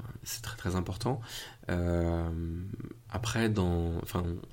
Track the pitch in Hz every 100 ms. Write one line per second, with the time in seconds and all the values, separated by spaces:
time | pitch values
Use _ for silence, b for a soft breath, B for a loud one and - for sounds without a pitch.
0 | 113 - - - - - 92 90 90 90
1 | 117 113 113 B B B - 90 87 85
2 | 85 85 82 82 82 85 98 104 - -
3 | - - 113 113 113 104 90 85 85 85
4 | - 92 87 85 -